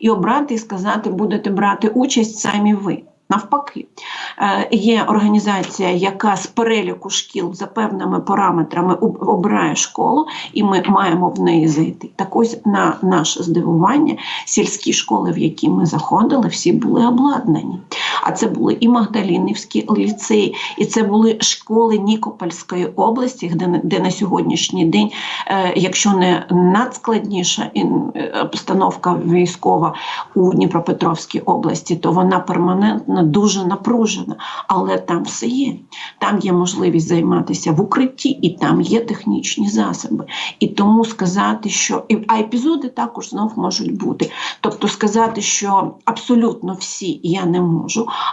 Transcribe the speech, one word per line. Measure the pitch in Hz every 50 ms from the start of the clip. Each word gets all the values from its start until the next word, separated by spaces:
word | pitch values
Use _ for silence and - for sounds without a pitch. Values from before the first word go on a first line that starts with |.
і | - 226
обрати, | 226 190 175 208 240 294 294 285 233
і | 220
сказати, | 214 - 208 185 185 208 202 214 - 214
«Будете | 185 175 214 190 214 208 - 208
брати | 196 190 202 202 196 - - 220
участь | - 254 254 262 - 240 220 220 - -
самі | - - 208 208 208 208 208
ви». | 196 190 175 - - - - _ _ _ -
Навпаки, | 196 202 - - 277 285 277 - - - - - - - - - - - - - - -
е, | - 202 190 196 - -
є | 240 208 196 233 226 214 - -
організація, | 214 208 208 208 208 214 190 208 202 190 185 - - - 190 180
яка | 180 175 185 196 196 196 - 214 196
з | - -
переліку | - - - 233 226 226 214 185 180 185 180 - 196
шкіл | - - - - - 220 170 175 190
за | - 196
певними | 190 - 226 220 208 196 190 190 185 185 175
параметрами | 165 - 196 208 196 185 175 170 160 - - 175 180 180 -
об-, | - - 196 - - - -
обирає | - 180 175 208 214 202 - 311 -
школу, | - - - - - - - - 294 311 - - - - -
і | - -
ми | 214 196 196 180 185 -
маємо | 196 190 196 180 165 180 180 175
в | - 185
неї | 180 175 165 165 156 160
зайти. | 147 151 165 180 - - - - _
Так | - 196 - -
ось, | 233 233 220 - - -
на | 214 202 196 185 170 - -
наше | - 185 - 160 156 - - -
здивування, | 175 170 160 175 165 165 165 160 175 196 254 294 311 285 - - - - - - -
сільські | - - - - - - - - 160
школи, | - - - - - 190 185 180
в | 165 -
які | 147 156 160 - - -
ми | 185 185 185
заходили, | 160 - 156 - - - 185 226 302 302 262 214 170
всі | - - - 175
були | - 226 226 - - - 233
обладнані. | 247 240 247 262 285 277 - - - 156 160 - - 180 180 - - - - - - - -
А | - -
це | - - 233
були | - - - - - - -
і | 240 233
Магдалінівські | 240 233 214 - - 220 190 196 175 185 190 196 208 - - - - 107 107 - 107
ліцеї, | 104 98 101 104 - - - 110 214 98 87 - - - - - -
і | 214
це | - - 226
були | 214 202 202 220 220 226 220 220
школи | - - - - - - 220 226 226 226 214 202
Нікопольської | 196 208 220 220 - - - - 185 170 - - - - 190 180 175
області, | - - - 190 220 226 262 247 247 - - 185 170 170
де, | 160 185 180 165 - -
де | 160 196 180
на | 175 185
сьогоднішній | 180 - 208 180 185 180 165 160 - 170 - - - 185 165
день, | 165 160 208 208 214 - - - - - - -
е, | - 196 196 190 180 -
якщо | 196 180 185 185 - - 208
не | 196 185 180 180 175 165 - -
надскладніша | 180 180 180 180 185 214 254 254 - - - 233 226 208 - - 202 185 180 - - - - - -
ін-, | - - - - - - - -
е, | - - - - 107
обстановка | - 156 - - - - 190 190 185 185 185 - - 185 170 165 170
військова | 170 170 180 180 170 - - - 190 180 165 165 160 - - - - - - - - -
у | - 185 185
Дніпропетровській | 190 - 190 170 190 233 - - 165 - 180 175 160 160 - - - -
області, | - - 180 - - 160 - 165 - - 175
то | 165 - 165
вона | 160 180 185 185 185 180
перманентно | 185 - 175 170 175 180 185 190 202 214 214 220 - - 285 -
дуже | 165 156 147 208 208 208 185 196 185
напружена. | 180 196 196 - 254 240 233 226 208 180 - - - - - - - - - - -
Але | 196 185 190 190 190 185
там | 185 - 175 170
все | - - - - 226
є. | 233 247 262 277 247 - - - - - - - - - -
Там | 208 202 208 190
є | 175 190
можливість | 180 180 180 175 - - 185 180 160 165 160 -
займатися | 175 165 160 170 180 170 160 - - - - 170
в | 160 151
укритті, | 208 214 - 247 254 262 - - - 269
і | - - - 170
там | 165 - 147 147 165 175
є | 175 - - 233
технічні | 226 - 196 - - 214 202 - - - - - 208 202
засоби. | 202 110 - - - - - - - - - - - - - - - -
І | 214
тому | - - - 202 208 220 226 226
сказати, | 220 - - 190 175 180 202 202 214 220 220 - 202
що | - - - - - - - -
і, | 220 - - -
а | 226 220
епізоди | 214 - 254 240 247 311 330 277 - 247
також | - - 240 233 - 208 175 -
знов | - 196 214 220 -
можуть | - 180 185 185 196 208 165 170 185
бути. | - - - - 160 - - - - - - -
Тобто | - 208 - - - 208
сказати, | - - - 208 208 226 226 226 220 202
що | 202 - - - 208 202 196 196 175 160 - - -
абсолютно | - - - - - 240 233 233 220 - - - 180 190
всі | 185 - - - - 202 175 147 -
я | - 175 175 190 180
не | 170 170 180
можу, | 180 170 165 156 - - - 220 233 - - - - -